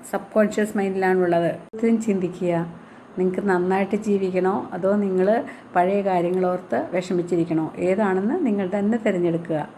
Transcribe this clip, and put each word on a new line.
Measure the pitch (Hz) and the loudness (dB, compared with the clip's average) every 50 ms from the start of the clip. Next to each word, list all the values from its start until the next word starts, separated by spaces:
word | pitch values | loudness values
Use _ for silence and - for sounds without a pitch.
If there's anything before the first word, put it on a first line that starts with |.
| - - | -10 -6
സബ് | - 190 190 - - | -6 -6 -6 0 2
കോൺഷ്യസ് | 214 214 202 208 - 214 214 - 208 | 2 2 2 2 -2 -2 0 0 -2
മൈൻഡിലാണുള്ളത്. | 196 196 190 190 190 185 185 185 180 175 170 170 170 165 165 - - - - | -2 0 0 0 2 2 4 4 4 4 2 2 2 0 -2 -4 -10 -14 -6
ഇതും | 220 233 233 226 220 - | -2 2 2 2 2 2
ചിന്തിക്കുക. | 220 196 190 185 170 175 - 185 175 170 165 165 165 - - - - - - - - - - | 0 0 0 -2 -4 -4 -4 -2 0 0 0 -2 -4 -10 -18 -20 -20 -20 -20 -20 -12 -4 0
നിങ്ങൾക്ക് | 185 185 185 - 202 202 | 0 0 0 0 0 0
നന്നായിട്ട് | 185 180 180 185 190 190 196 196 - 208 214 214 | 0 2 2 2 2 0 0 0 -2 -2 0 0
ജീവിക്കണോ | 202 196 196 185 185 185 185 185 196 247 - - - | 0 0 0 0 0 0 2 2 0 -2 -4 -6 -8
അതോ | 185 175 190 202 208 202 | -2 0 2 2 2 0
നിങ്ങൾ | 196 185 185 185 196 220 233 - - - - - - - | 0 2 2 4 4 2 2 0 -6 -12 -18 -20 -2 0
പഴയ | 180 175 185 202 202 190 196 | 2 2 2 2 0 0 2
കാര്യങ്ങളോർത്ത് | 185 175 170 175 180 185 180 180 180 180 180 - 233 - - - 170 | 0 2 2 0 0 0 0 0 0 -2 -4 -4 -4 -4 -4 -2 -4
വിഷമിച്ചിരിക്കണോ, | 185 180 - 190 175 170 175 185 170 165 170 165 160 160 - - - 170 180 | -4 -4 -2 -2 -2 0 0 0 0 0 0 0 -2 -2 -4 -4 -4 0 0
ഏതാണെന്ന് | 190 202 214 196 185 190 196 220 302 370 330 | 2 2 2 2 0 0 0 0 0 0 0
നിങ്ങൾ | 240 208 202 196 180 196 | 0 0 0 -2 -2 -2
തന്നെ | 208 202 208 226 233 220 | 0 0 0 0 0 0
തിരഞ്ഞെടുക്കുക. | 220 190 180 175 170 165 165 170 - 160 151 156 - - | 0 0 2 0 0 0 -2 -2 -2 -4 -4 -4 -6 -12